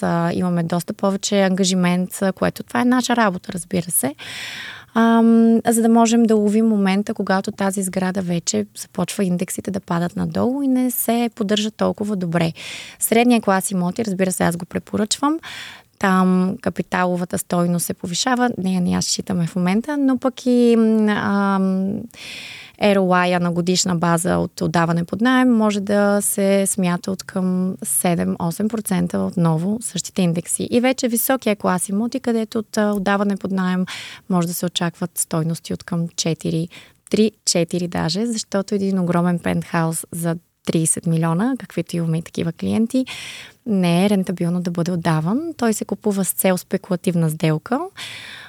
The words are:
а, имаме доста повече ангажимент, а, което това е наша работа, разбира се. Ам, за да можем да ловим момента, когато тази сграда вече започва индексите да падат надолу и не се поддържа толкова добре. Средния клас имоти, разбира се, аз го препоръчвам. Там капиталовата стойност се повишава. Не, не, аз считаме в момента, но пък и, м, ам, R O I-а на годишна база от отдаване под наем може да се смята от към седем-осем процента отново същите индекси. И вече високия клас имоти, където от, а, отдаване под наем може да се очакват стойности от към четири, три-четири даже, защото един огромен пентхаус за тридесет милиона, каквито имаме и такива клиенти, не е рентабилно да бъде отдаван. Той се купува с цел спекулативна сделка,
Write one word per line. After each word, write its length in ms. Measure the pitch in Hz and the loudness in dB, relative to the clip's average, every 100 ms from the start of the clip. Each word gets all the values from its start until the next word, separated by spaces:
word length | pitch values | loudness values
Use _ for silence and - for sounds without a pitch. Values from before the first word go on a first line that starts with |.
а, 300 | 185 170 170 | -2 0 0
имаме 300 | 175 185 170 | 0 0 0
доста 300 | 165 175 - | 0 -2 -4
повече 480 | 214 202 196 - 202 | -2 -2 -2 0 2
ангажимент, 680 | 190 185 190 190 180 180 180 - | 2 2 2 2 2 2 -2 -2
а, 120 | 196 | -2
което 300 | - 180 - | 0 -2 -2
това 180 | - 240 | -4 0
е 40 | 247 | 2
наша 300 | 254 247 240 | 2 2 2
работа, 380 | 214 180 - | 2 0 -6
разбира 380 | 190 - 185 175 | -10 -4 -4 -2
се. 240 | - 254 302 - - - - - - - 233 | -2 -2 -4 -12 -12 -12 -12 -14 -16 -4 2
Ам, 640 | 226 226 226 226 226 226 233 | 4 6 6 6 6 6 4
за 140 | 233 | 2
да 80 | 226 | 4
можем 340 | 226 226 233 | 6 6 4
да 120 | 226 220 | 4 4
ловим 300 | 208 214 226 | 4 4 4
момента, 480 | 214 196 190 208 | 4 2 2 -2
когато 380 | 220 196 190 - | -4 -2 -2 -2
тази 320 | - 196 196 | -4 -2 -2
сграда 380 | 190 185 185 185 | -4 -2 -2 -2
вече 440 | 180 175 - 214 208 - | -2 -2 -2 -4 -4 -10
започва 460 | - - 180 - | -10 -6 -4 -2
индексите 480 | 190 175 185 - 208 | 0 0 -2 -6 -6
да 80 | 190 | -8
падат 360 | - 170 175 - | -4 -2 -2 -2
надолу 460 | 175 165 214 269 | -4 0 0 0
и 60 | 277 | 0
не 240 | 254 254 | 0 0
се 380 | 240 - 233 240 - | -2 -2 0 -2 -2
поддържа 360 | 196 208 214 | -2 0 -2
толкова 440 | - 185 185 208 208 | -2 -2 -2 -4 -2
добре. 380 | 175 165 165 160 - - - - | -2 0 0 -2 -12 -14 -16 -8
Средния 420 | - 226 240 233 | 0 4 4 4
клас 300 | 208 190 - | 4 0 0
имоти, 340 | 190 175 180 220 | -2 -2 -2 -4
разбира 260 | 185 185 | 0 0
се, 120 | 180 | 2
аз 140 | 175 170 | 0 0
го 80 | 180 | -6
препоръчвам. 760 | 185 - 196 220 - 285 320 - - - - - _ | -8 -6 -4 -2 0 0 -2 -6 -14 -16 -18 -20 _
Там 580 | 196 185 185 185 185 202 | 2 4 4 4 2 -2
капиталовата 760 | - - 180 185 180 180 180 190 | -4 -6 -4 0 0 0 -2 -6
стойност 480 | - 175 175 175 - | -2 0 2 0 -2
се 80 | |
повишава. 560 | 185 185 170 - 247 247 240 | -6 -6 -4 0 2 0 0
Не, 220 | 185 185 | -2 0
не, 140 | 180 | 2
аз 120 | 180 - | 0 0
считаме 420 | - - 185 165 | -4 -2 -2 0
в 80 | - | 0
момента, 420 | 180 196 240 294 | 0 0 0 0
но 200 | 269 247 | 2 2
пък 280 | 262 247 254 | 0 -2 2
и, 300 | 247 240 233 | 4 6 6
м, 340 | 220 220 214 | 4 4 2
ам, 920 | 208 208 202 196 196 190 190 190 208 233 - - - - - - - | 2 0 2 2 2 2 0 -2 -4 -8 -14 -18 -16 -16 -18 -20 -2
R 160 | 208 196 | 2 4
O 160 | 185 | 4
I-а 260 | 180 180 180 | 4 4 2
на 120 | 175 | 2
годишна 440 | 170 175 180 190 175 | 0 0 0 0 0
база 420 | 170 170 175 175 | 2 2 2 0
от 240 | 170 - | 0 -2
отдаване 420 | 175 170 165 170 | -2 2 2 0
под 180 | 170 190 | -2 0
наем 340 | 240 254 254 226 | 2 4 4 4
може 240 | 214 202 | 2 0
да 400 | 196 202 202 202 | 0 2 4 2
се 440 | 202 - 196 196 196 | 0 0 2 2 2
смята 440 | - 180 175 - | 0 0 0 -2
от 120 | 190 | -6
към 520 | - 196 185 185 185 185 | -6 -4 0 0 -2 -4
седем-осем 840 | 226 - 185 170 190 190 175 170 214 | -6 -2 0 0 0 -2 -4 -2 -2
процента 500 | 226 - 180 175 202 | -2 -2 0 0 -2
отново 580 | 190 185 165 160 180 214 | -2 0 2 2 0 -4
същите 400 | - - - - | -6 -8 -6 0
индекси. 460 | 175 170 - - 185 | 0 0 -4 -6 0
И 100 | 240 | 2
вече 260 | 247 262 254 | 2 0 -2
високия 480 | 226 - 262 - 202 | -2 0 0 0 -2
клас 340 | 196 180 - | 0 -2 -2
имоти, 300 | 196 233 262 | -2 -2 -4
където 400 | 247 226 220 226 | -2 -2 -2 -4
от, 180 | 208 - | -4 -2
а, 140 | 208 | 0
отдаване 460 | 208 190 202 208 196 | 0 0 2 0 -2
под 140 | 170 | -2
наем 340 | 190 185 180 185 - - - - | 0 0 0 -2 -6 -14 -18 -2
може 180 | 180 170 | 0 0
да 60 | |
се 120 | 175 180 | -2 -4
очакват 460 | - 175 - 175 - | -2 -4 -4 -6 -6
стойности 580 | - 170 160 165 - | -4 -2 -2 -4 -6
от 100 | 180 | -10
към 240 | - 170 170 - | -6 -4 -4 -4
четири, 520 | 165 160 170 165 170 - - _ _ | -4 -2 -2 -2 -4 -8 -20 _ _
три-четири 800 | 202 214 - - 185 170 175 175 | 2 2 0 -2 0 0 -2 -4
даже, 380 | 175 170 175 233 | -2 -2 -2 -4
защото 500 | 220 - 202 190 208 | -4 -4 -4 -2 -2
един 240 | 196 190 | 0 0
огромен 400 | 170 175 175 175 | 2 2 2 0
пентхаус 640 | 180 175 160 175 160 160 - | -2 -4 -2 -2 -2 -4 -8
за 240 | 170 170 165 - _ - | -6 -4 -4 -8 _ -2
тридесет 400 | 170 160 - - | 0 0 0 0
милиона, 480 | 160 165 165 233 262 | 0 2 0 0 -2
каквито 380 | - - 165 175 | -6 -8 -6 -4
имаме 200 | 165 160 | -2 -2
и 40 | |
такива 300 | 165 - 170 | -4 -6 -4
клиенти, 540 | - 190 208 226 262 262 - - - - - - | -4 -2 0 0 0 -2 -6 -14 -16 -18 -14 -2
не 400 | 196 180 170 202 | 0 2 4 4
е 40 | |
рентабилно 520 | 202 185 180 170 180 | 2 0 -2 -2 -2
да 100 | 175 | -4
бъде 200 | 170 170 | -4 -2
отдаван. 640 | 180 170 156 160 233 330 302 | -2 0 0 0 -2 -4 -2
Той 160 | 233 | -2
се 120 | 220 - | 0 -4
купува 400 | 202 214 196 185 | -4 -2 -2 -2
с 60 | |
цел 260 | - 190 180 | 0 0 0
спекулативна 720 | - 185 - 180 - 170 165 | -2 -6 -2 -2 0 0 0
сделка, 500 | 156 160 156 - 254 370 - - - - - | 0 0 0 -2 -4 -4 -10 -16 -14 -18 -18